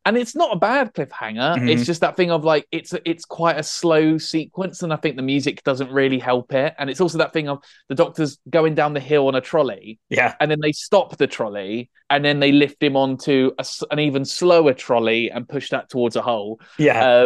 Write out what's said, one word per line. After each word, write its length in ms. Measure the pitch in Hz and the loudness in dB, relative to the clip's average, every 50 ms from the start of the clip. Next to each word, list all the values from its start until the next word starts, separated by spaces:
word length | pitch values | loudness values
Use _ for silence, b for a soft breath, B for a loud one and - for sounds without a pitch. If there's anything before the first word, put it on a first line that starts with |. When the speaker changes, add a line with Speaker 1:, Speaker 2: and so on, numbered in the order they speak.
| - | -2
Speaker 1:
and 140 | 196 220 247 | -2 0 -2
it's 180 | 247 226 - | -2 -4 -2
not 180 | 294 339 277 214 | -2 -2 -2 0
a 40 | 170 | 0
bad 340 | 202 208 254 285 277 220 | 0 0 0 0 -2 -4
cliffhanger. 640 | - - 143 - - - 117 110 110 113 127 156 175 | -6 -8 -8 -8 -10 -12 -10 -8 -4 -2 -2 0 0
Speaker 2:
Mm-hmm. 120 | - 123 - | 0 0 0
Speaker 1:
It's 160 | - - - | 0 0 0
just 160 | 170 170 160 | -2 -2 0
that 120 | - 156 - | -2 0 0
thing 160 | - 180 170 | 0 0 0
of, 140 | 170 160 147 | 0 0 2
like, 220 | 160 156 151 - _ | 2 0 0 0 _
it's, 220 | - 165 - - 175 160 - | -8 -10 -8 -10 -10 -6 -6
it's 180 | 165 165 165 - | -6 -6 -6 -10
quite 320 | - - - 165 170 151 | -14 -6 -2 0 0 0
a 60 | 147 | -2
slow 560 | 151 - - - - 170 160 156 156 156 160 156 | -4 -8 -6 -2 0 2 4 4 4 4 2 0
sequence, 640 | - - - 160 151 - _ - 190 180 - - | -2 -4 -4 -4 -4 -6 _ -8 -8 -8 -8 -8
and 100 | 180 165 | -6 -6
I 40 | 156 | -4
think 200 | 151 - 156 123 | -4 -4 -6 -4
the 60 | 131 | -4
music 400 | 131 131 139 143 131 143 - - | -4 -2 -2 0 -2 -2 -6 -4
doesn't 280 | - 147 135 127 135 127 | -2 -2 -2 -2 -4 -2
really 280 | 131 139 135 135 131 127 | 0 0 2 2 0 0
help 340 | 120 127 127 123 120 - | 0 0 -2 -2 -2 -2
it. 220 | 139 131 135 156 - - | -2 -2 -2 -2 -4 -6
And 120 | 143 139 | -8 -6
it's 100 | 131 156 | -2 -2
also 160 | 185 165 156 | -2 0 0
that 160 | 160 160 - | 0 -2 -2
thing 160 | - 165 151 143 | -2 -4 -4 -4
of 160 | 139 139 b b b b b - | -6 -8 b b b b b -4
the 60 | 139 | 0
Doctor's 440 | 135 165 170 165 - 156 139 - - _ 135 | 0 0 0 0 -2 -4 -4 -4 -10 _ -2
going 240 | 147 165 156 160 151 | 0 2 2 2 2
down 180 | 156 147 151 | 0 0 0
the 80 | 147 143 | -2 -6
hill 260 | 131 135 151 147 135 | -2 0 2 2 2
on 80 | 135 131 | 2 0
a 60 | 131 | -2
trolley, 580 | - - - 160 143 123 101 95 101 107 113 - _ - | -2 0 0 0 0 0 -4 -8 -14 -18 -20 -18 _ -4
Speaker 2:
Yeah. 240 | - 127 123 117 - - | 0 0 0 0 0 0
Speaker 1:
and 120 | 156 151 | 0 0
then 100 | 151 151 | 0 0
they 120 | 151 156 | -2 -2
stop 440 | 151 - - - - 196 175 - - | -4 -4 -2 2 2 2 2 0 -2
the 100 | - 139 | -2 -2
trolley, 640 | 127 - - 120 107 104 104 95 95 107 120 123 - _ _ _ - | -2 -2 -4 -6 -6 -6 -8 -6 -6 -6 -8 -8 -12 _ _ _ 0
and 120 | 143 143 | 0 2
then 180 | 147 147 147 143 | 2 2 2 2
they 120 | 139 143 | 4 4
lift 300 | 143 143 147 139 - - | 6 4 4 2 0 0
him 120 | 156 147 135 | 0 0 2
onto 580 | 135 135 135 131 131 - 156 139 131 131 131 - - | 2 0 0 -2 -2 0 2 2 4 4 2 0 -2
a 40 | |
s-, 200 | 127 - - - - - | -6 -8 -10 -10 -8 -6
an 80 | 156 151 | -2 -2
even 280 | 151 147 135 139 139 | 0 0 -2 -2 -4
slower 480 | 131 - - 180 180 175 170 165 143 127 | -6 -2 2 4 6 6 6 6 4 2
trolley 560 | - - - 127 117 113 113 113 117 117 104 | 0 0 0 0 2 2 2 0 0 -2 -4
and 180 | - 120 120 - | -6 -8 -10 -8
push 220 | 147 135 - - | -8 -10 -6 -6
that 180 | 139 127 - - | -6 -8 -6 -6
towards 280 | - 127 120 117 - | -4 -2 -2 -2 -2
a 60 | 123 | -2
hole. 380 | 110 123 120 107 101 104 113 110 b b b - | -2 -2 -2 -2 -4 -8 -12 -14 b b b 0
Speaker 2:
Yeah. 460 | 151 143 117 113 127 127 120 123 127 | 2 2 4 4 4 6 6 6 6